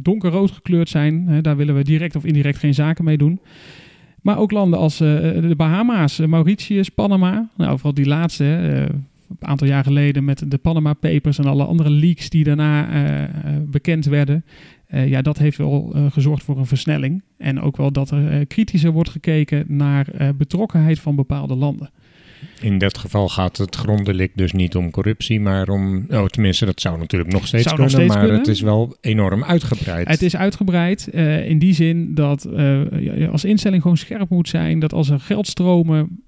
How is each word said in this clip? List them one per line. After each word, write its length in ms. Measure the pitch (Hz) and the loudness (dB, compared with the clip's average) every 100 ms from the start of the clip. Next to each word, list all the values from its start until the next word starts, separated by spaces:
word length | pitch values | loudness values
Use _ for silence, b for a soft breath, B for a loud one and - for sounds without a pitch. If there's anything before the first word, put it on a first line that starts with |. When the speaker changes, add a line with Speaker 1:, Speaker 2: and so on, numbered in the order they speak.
Speaker 1:
donkerrood 500 | 170 214 180 185 196 | -2 0 0 0 0
gekleurd 380 | - - 170 165 | -2 -2 0 0
zijn. 380 | 151 151 160 175 | 0 0 0 0
Hè, 140 | 151 | 0
daar 160 | 156 143 | 2 0
willen 180 | 147 139 | 0 0
we 80 | |
direct 320 | 139 156 170 151 | 2 0 0 -4
of 100 | 165 | 0
indirect 320 | 147 143 139 | 0 0 0
geen 160 | 147 | 0
zaken 300 | 139 151 170 160 | 2 0 0 0
mee 120 | 151 | 2
doen. 220 | 147 180 B B B B B B B B | 2 0 B B B B B B B B
Maar 160 | - 214 | -2 0
ook 140 | 208 | 0
landen 280 | 208 185 165 | 2 2 2
als, 200 | 156 - | 0 2
eh, 80 | 156 151 | 2 2
de 320 | 160 165 165 156 | 0 0 0 2
Bahama's, 640 | 160 180 240 220 147 - | 2 2 2 2 0 0
eh, 80 | 160 | 2
Mauritius, 640 | 165 160 208 - 202 190 | 2 2 0 0 -2 0
Panama. 600 | - 202 190 180 208 226 - | -2 0 2 2 0 -4 -2
Nou, 160 | 156 135 | 0 0
vooral 180 | 147 | 0
die 120 | 139 139 | 0 0
laatste, 360 | 151 170 - | 0 -2 0
hè, 300 | 143 165 165 135 | 0 0 0 -2
eh, 60 | 139 143 139 _ _ | -2 -4 -8 _ _
een 180 | - - | -12 -4
aantal 200 | 139 139 | 0 2
jaar 160 | 139 | 2
geleden 400 | 135 143 143 139 139 | 2 2 2 0 -2
met 260 | 139 147 | -2 -4
de 60 | 139 | -2
Panama 360 | 165 165 151 | 0 0 0
Papers 440 | 147 160 147 151 143 | 0 0 0 0 0
en 80 | 139 | 0
alle 180 | 139 139 | 0 0
andere 240 | 170 151 | 2 2
leaks 400 | 147 170 165 - | 4 2 0 -2
die 140 | 160 | 0
daarna, 460 | 151 147 151 147 - | 2 2 2 0 0
eh, 320 | 147 143 143 | -2 0 -2
eh, 60 | 143 147 147 147 147 | -4 -6 -4 -4 -4
bekend 380 | 143 - 160 147 | -4 -2 -2 0
werden. 400 | 143 139 151 - B B B _ | 0 2 -2 -4 B B B _
Eh, 200 | 139 131 | -2 0
ja, 120 | 131 | 0
dat 160 | 135 147 | 0 2
heeft 200 | 147 - | 0 0
wel, 340 | 147 143 - 143 | -2 -2 -2 0
eh, 100 | 143 | 0
gezorgd 320 | 147 139 147 | 2 0 0
voor 140 | - 135 | -4 -4
een 80 | 127 | 0
versnelling. 580 | 135 - 147 135 185 - _ | -2 0 -2 -2 -4 -8 _
En 240 | - 135 | -4 -2
ook 160 | 147 135 | -2 -2
wel 140 | 139 | -2
dat 200 | 139 139 | -2 -2
er, 200 | 143 147 | 0 0
eh, 80 | 147 143 | 0 -2
kritischer 440 | - 220 175 165 | -2 0 2 2
wordt 180 | 160 165 | 2 -2
gekeken 560 | 156 - 156 147 147 156 | -2 0 0 0 -2 -2
naar, 400 | 143 143 139 139 | 0 2 0 -2
eh, 200 | - 143 139 | -2 -2 0
betrokkenheid 640 | 143 175 220 165 156 156 | -2 -2 0 2 2 2
van 160 | 151 143 | 0 -2
bepaalde 400 | 139 143 139 127 | -2 -4 -4 -2
landen. 340 | 143 - 151 B B B B B B B | -2 -4 -12 B B B B B B B
Speaker 2:
In 160 | 107 98 | -2 0
dat 200 | 98 - | 0 -4
geval 320 | - 104 95 | -4 0 0
gaat 280 | - 90 - | 0 -2 -2
het 180 | 98 - | -6 -4
gronddelict 600 | 104 104 98 92 92 - | -2 0 0 -2 -2 -2
dus 140 | 92 | -2
niet 240 | 95 90 90 | 0 0 -2
om 160 | 87 | -2
corruptie, 480 | 98 104 110 - 107 | -2 -2 -4 -2 -2
maar 300 | 101 95 95 | 0 -2 -2
om, 360 | 98 95 95 127 | -2 0 -2 -2
oh, 160 | 107 98 | -2 0
tenminste, 400 | - 101 87 101 | 0 0 2 -2
dat 160 | - | -2
zou 160 | 90 82 | -4 -6
natuurlijk 320 | 82 92 82 | -4 -4 0
nog 160 | 95 - | -2 0
steeds 160 | 117 | 0
Speaker 1:
Zou 140 | 135 156 | 0 2
nog 80 | 131 | 2
Speaker 2:
kunnen, 180 | 135 180 | 4 4
Speaker 1:
steeds 80 | |
Speaker 2:
maar 100 | - | 4
Speaker 1:
kunnen. 160 | 220 214 | 4 4
Speaker 2:
het 80 | 285 104 | 2 0
is 60 | |
wel 360 | 107 107 120 - | 2 0 0 -4
enorm 420 | 120 110 95 98 | -2 0 0 0
uitgebreid. 640 | - 170 - - - 85 87 | 0 0 0 -4 -2 -4 -2
Speaker 1:
Het 140 | 156 | 0
is 140 | 180 175 | 0 0
uitgebreid, 720 | 196 - 196 175 170 202 - | -2 0 0 0 0 -2 -4
eh, 400 | - 156 156 156 | 0 0 0 0
in 100 | 156 | 2
die 140 | 185 | 4
zin 400 | 160 165 170 165 156 | 4 2 0 -2 -2
dat, 300 | 143 143 - | 0 -2 -4
eh, 80 | - 139 139 - | 0 2 2 0
je, 220 | - - - | -4 -4 -2
je 120 | 160 | -2
als 140 | 147 196 | -2 0
instelling 360 | 214 208 185 | 0 2 2
gewoon 160 | 175 165 | 2 0
scherp 320 | - 226 180 | -2 -8 -2
moet 200 | 175 165 | -2 0
zijn 300 | 165 165 165 | -2 -2 0
dat 140 | 156 | 0
als 160 | - 143 | 0 0
er 100 | 143 | 0
geldstromen 1000 | - 208 202 - 180 175 165 156 160 180 | -2 -4 -4 -2 2 2 2 0 0 -8